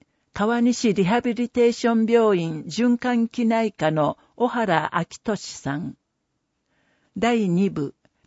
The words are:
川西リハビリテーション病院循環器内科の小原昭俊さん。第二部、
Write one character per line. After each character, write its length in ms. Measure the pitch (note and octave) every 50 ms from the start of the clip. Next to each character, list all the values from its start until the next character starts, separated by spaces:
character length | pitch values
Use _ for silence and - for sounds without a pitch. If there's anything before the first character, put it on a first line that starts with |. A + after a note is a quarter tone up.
| _ _ _ _ _ _ _
川 280 | - G3+ G#3+ A#3+ A#3+
西 320 | A#3 B3 A#3+ - - A#3 F#3+
リ 100 | G3+ F#3+
ハ 180 | E3+ A3 A#3+
ビ 120 | A#3+ B3 A#3
リ 140 | G#3 A#3+ A#3
テ 200 | - B3 A#3+ A#3
ー 20 |
シ 160 | A#3 - - A#3
ョ 80 | A#3
ン 100 | A3+ A3
病 320 | G#3+ A#3 A#3 A3+ G#3+ G3+ F3
院 260 | E3 E3 D#3+ D#3 D3
循 340 | E3+ D3 - A#3 B3 A#3+ A#3+
環 300 | - B3+ B3 A#3 A#3 A3
器 180 | - - A#3+
内 260 | A3 A#3 A3+ A3+ G#3+
科 200 | - - - D#3
の 260 | D#3 D#3 D3+ D3 - - _ _ _
小 120 | - A#3+ B3
原 480 | - B3 A3+ G3 E3+ D#3+ D3+ - -
昭 240 | F3 E3 - - -
俊 360 | _ - G#3+ F#3 - - - -
さ 200 | - C#3 C#3 D3
ん。 200 | F3 - - - _ _ _ _ _ _ _ _ _ _ _ _ _ _ _ _ _ _ _ _ _ _ _ G3
第 320 | G3 A#3 A#3+ A#3 G#3+ F#3
二 200 | E3+ F3 G3 G3
部、 260 | - D#3+ C#3+ - - _ _ _ _ _ _